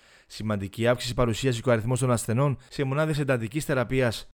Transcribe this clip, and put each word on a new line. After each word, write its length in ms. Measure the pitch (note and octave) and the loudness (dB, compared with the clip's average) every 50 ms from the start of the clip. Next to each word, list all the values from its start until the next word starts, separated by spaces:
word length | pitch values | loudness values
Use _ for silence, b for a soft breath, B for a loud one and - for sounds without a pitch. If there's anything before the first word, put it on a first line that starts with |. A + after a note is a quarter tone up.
| b b b b b | b b b b b
Σημαντική 600 | b - - G#2 A2 G#2+ G2 G2 F#2 - - A2 | b -12 -8 -4 -4 -2 -2 -4 -6 -4 0 2
αύξηση 260 | A#2 B2+ B2+ - A#2+ A2 | 2 2 2 0 -4 0
παρουσίασε 480 | B2+ B2 A#2 A2 - C3 C3+ A#2+ A2+ | 0 0 0 0 0 0 0 0 0
και 80 | - C3 | 2 2
ο 20 | |
αριθμός 280 | A#2+ A2+ G2+ A#2+ C3 A2+ | 2 2 2 0 0 0
των 120 | C3+ B2+ | 2 2
ασθενών 460 | A#2+ A2+ - - A2 B2 C#3+ D3 B2+ - B B | 2 0 0 0 0 2 2 2 0 -2 B B
σε 140 | B - C#3 | B -4 -2
μονάδες 360 | C3 C3+ D3 D#3 D#3 D3+ C#3+ | -2 0 0 0 0 0 0
εντατικής 460 | D3+ C3+ C3 A#2+ A2+ G#2+ - D#3 - | 0 0 0 0 -2 -4 -6 -4 -4
θεραπείας. 640 | - C#3+ B2+ A#2+ F#2+ C3 C3 B2+ A#2 G#2+ - - - - | -2 0 0 0 0 2 2 2 2 0 -4 -8 -14 -20